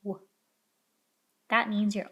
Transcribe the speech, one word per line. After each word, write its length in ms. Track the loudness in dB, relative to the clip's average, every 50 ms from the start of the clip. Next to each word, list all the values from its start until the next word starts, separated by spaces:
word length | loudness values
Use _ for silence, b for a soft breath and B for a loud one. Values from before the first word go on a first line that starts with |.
| _
W. 160 | -6 -8 -8 -8 _ _ _ _ _ _ _ _ _ _ _ _ _ _ _ _ _ _ _ _ _ _ _ _ _
That 200 | 2 2 2 2
means 260 | 0 0 0 0 0
you're 140 | -2 -6 -6